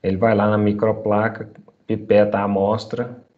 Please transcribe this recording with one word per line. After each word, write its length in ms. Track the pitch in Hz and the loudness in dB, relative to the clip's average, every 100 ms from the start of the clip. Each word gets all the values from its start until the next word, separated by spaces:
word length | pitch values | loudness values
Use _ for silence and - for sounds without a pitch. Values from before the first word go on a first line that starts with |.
Ele 140 | 98 95 | -2 0
vai 180 | 113 | 2
lá 140 | 104 104 | 2 2
na 80 | 107 | 2
microplaca, 920 | 104 104 110 107 107 104 110 107 - - - _ _ | 0 0 -2 -2 -2 0 -2 -4 -14 -18 -20 _ _
pipeta 520 | 110 104 104 104 101 | -8 2 4 4 0
a 60 | |
amostra 760 | 101 98 98 107 - 117 120 - _ | -2 0 0 -2 -4 -8 -8 -10 _